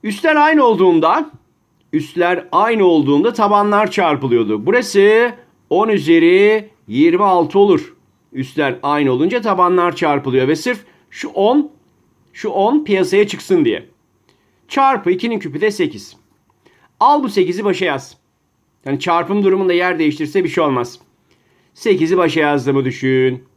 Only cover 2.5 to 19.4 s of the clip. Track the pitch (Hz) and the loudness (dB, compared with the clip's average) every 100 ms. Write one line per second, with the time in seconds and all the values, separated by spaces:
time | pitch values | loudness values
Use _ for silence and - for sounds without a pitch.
2.5 | 165 220 226 185 160 139 143 214 226 202 | 0 0 2 2 2 2 2 0 0 2
3.5 | 208 208 208 214 - 170 139 131 117 104 | 2 2 0 0 0 -2 -2 0 0 0
4.5 | 107 127 240 208 202 202 220 240 - _ | -2 0 -2 0 2 4 4 0 -4 _
5.5 | _ _ 170 220 202 143 165 165 185 208 | _ _ -2 0 0 2 4 6 4 4
6.5 | 220 208 _ - 117 165 180 202 180 160 | 2 -4 _ -8 0 2 2 2 2 0
7.5 | 196 202 170 - _ _ _ _ 131 131 | 2 2 2 -2 _ _ _ _ -10 -8
8.5 | - 147 185 143 147 139 127 170 240 214 | -4 -4 -4 -4 0 0 0 0 -2 -2
9.5 | 185 180 180 175 143 165 143 135 131 131 | 0 2 2 0 -2 -2 -2 0 0 0
10.5 | 160 247 247 - _ _ - - - 208 | -2 -4 -8 -10 _ _ -16 -10 -2 2
11.5 | 285 294 _ _ _ _ _ _ - 220 | 2 -2 _ _ _ _ _ _ -10 -6
12.5 | 196 208 302 302 190 180 196 202 196 - | -2 0 0 0 -2 2 2 0 -4 -2
13.5 | 180 127 85 - _ _ _ _ _ _ | 0 2 -2 -8 _ _ _ _ _ _
14.5 | _ _ 277 269 247 175 180 233 220 165 | _ _ 0 0 0 -2 -2 -4 -6 -8
15.5 | 147 214 202 156 104 - _ _ _ _ | -4 -4 -2 -6 -6 -20 _ _ _ _
16.5 | _ _ _ _ _ 240 294 262 202 180 | _ _ _ _ _ 2 2 0 -2 -2
17.5 | 180 202 175 180 143 - _ _ _ _ | -2 -4 -2 -4 -4 -10 _ _ _ _
18.5 | _ _ _ 135 139 180 170 170 202 | _ _ _ -8 -6 -2 -2 0 0